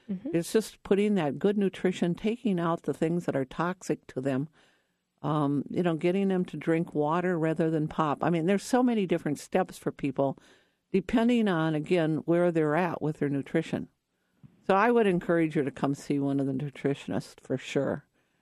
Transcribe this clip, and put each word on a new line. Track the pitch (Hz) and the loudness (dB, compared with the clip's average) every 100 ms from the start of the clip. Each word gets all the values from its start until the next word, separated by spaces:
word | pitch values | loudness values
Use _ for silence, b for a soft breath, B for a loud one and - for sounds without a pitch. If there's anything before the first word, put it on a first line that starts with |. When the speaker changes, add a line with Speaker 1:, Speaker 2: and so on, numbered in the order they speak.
| b | b
Speaker 1:
Mm-hmm. | 185 233 | -10 -4
Speaker 2:
It's | 170 170 | -4 0
just | 220 208 - | 0 -2 -12
putting | - 196 208 202 | 0 2 4 2
that | 151 139 | 0 0
good | 196 208 | 0 2
nutrition, | 196 - 180 185 175 170 | 0 0 -2 0 0 0
taking | 214 233 - 180 | -2 -2 -2 0
out | 170 165 | 0 -2
the | - | -4
things | 143 160 170 170 | -2 0 0 -2
that | 139 | -2
are | 131 | -4
toxic | - 170 180 - 156 - | -2 -4 -4 -4 -6 -4
to | - | -6
them, | 131 131 151 b b b b b b _ | -2 -2 -4 b b b b b b _
um, | 147 156 143 143 - | -4 0 0 0 -2
you | - | -2
know, | 175 165 | 0 0
getting | 175 185 196 | 0 0 0
them | 185 180 | 0 -2
to | 151 | -4
drink | 147 165 165 | -2 0 0
water | 151 147 165 180 175 | -2 0 0 0 0
rather | 160 160 165 | 0 0 0
than | 160 151 | 0 -2
pop. | - 156 139 | -2 -2 0
I | - | 0
mean, | 170 160 | 0 2
there's | 196 | 0
so | - 247 | 2 2
many | 247 226 185 | 2 2 0
different | 170 160 147 | -2 -2 -6
steps | - 185 180 - | -2 -2 -2 -4
for | - | -8
people, | - 143 131 139 135 b b b b b | -4 -6 0 -2 -2 b b b b b
depending | 190 180 233 233 247 214 | -2 2 2 4 4 2
on, | 170 160 | 2 0
again, | 151 151 180 156 156 - | 0 0 2 2 0 2
where | 170 175 | 2 4
they're | 165 156 151 | 2 2 2
at | 180 - | 0 -2
with | 151 156 | -4 -2
their | 143 | -2
nutrition. | 139 135 165 160 - - _ _ _ _ _ - _ - | -2 -2 -2 -2 -6 -8 _ _ _ _ _ -20 _ 0
So | 190 | 4
I | 220 | 4
would | 240 208 | 4 4
encourage | 175 - 170 160 151 | 2 2 2 2 0
you | |
to | 139 | -2
come | - 139 143 | -2 -2 -2
see | - 143 | -2 -2
one | 139 139 | 0 0
of | 139 | -2
the | |
nutritionists | 131 143 - 139 139 - - - - | -2 -6 -4 -4 -2 -4 -6 -6 -18
for | - 131 | -6 -6
sure. | - 147 135 - - _ _ _ | -2 -2 -2 -4 -8 _ _ _